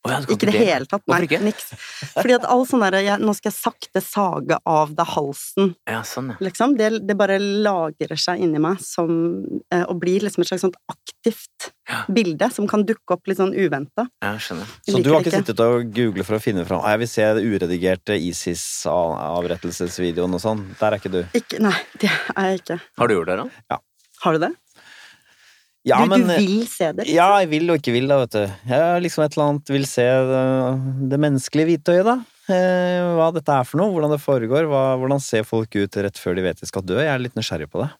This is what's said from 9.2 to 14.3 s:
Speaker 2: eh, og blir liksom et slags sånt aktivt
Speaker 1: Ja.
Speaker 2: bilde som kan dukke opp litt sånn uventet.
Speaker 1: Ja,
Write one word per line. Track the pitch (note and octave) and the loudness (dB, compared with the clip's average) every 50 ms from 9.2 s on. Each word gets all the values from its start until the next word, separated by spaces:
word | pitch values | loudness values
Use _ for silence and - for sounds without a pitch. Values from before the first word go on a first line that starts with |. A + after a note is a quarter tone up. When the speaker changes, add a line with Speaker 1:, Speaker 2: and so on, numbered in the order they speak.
| E3 E3+ F3 F#3+ G3 - - - - _ - | 0 0 -2 -4 -6 -6 -8 -8 -6 _ -2
Speaker 2:
eh, | F3 F3 | -2 0
og | - F#3 E3+ | -2 -4 -2
blir | F3 F3+ F#3 G#3 | 0 0 0 0
liksom | G#3 G3+ - - F3 | 0 -2 -2 -2 -2
et | - | -2
slags | F#3+ F3 - | -2 0 -2
sånt | F#3 - _ _ | -2 -2 _ _
aktivt | - - _ _ - - _ - A#3 G#3+ - - - _ _ - - _ _ _ | -18 -18 _ _ -20 -20 _ -2 -2 -2 -2 -14 -20 _ _ -16 -16 _ _ _
Speaker 1:
Ja. | - - - - | -10 -10 -8 -4
Speaker 2:
bilde | - F#3+ A#3 G#3+ F3 D#3 D3 F#3+ B3+ | 0 2 2 2 2 0 0 0 -2
som | - - G#3 | 0 -2 -2
kan | G3+ - G#3+ G3+ | 0 2 0 2
dukke | G#3 A3+ - _ - F3+ | 0 -2 -4 _ -4 -4
opp | - _ | -2 _
litt | F#3+ F#3+ F#3+ | -6 0 0
sånn | F#3 F#3+ - | 0 0 2
uventet. | F#3+ F#3+ D#3+ D3 C3+ C#3 C3 _ - A#3+ B3 _ _ | 0 0 0 0 -4 -6 -6 _ -6 -6 -6 _ _
Speaker 1:
Ja, | - G2+ | -6 -6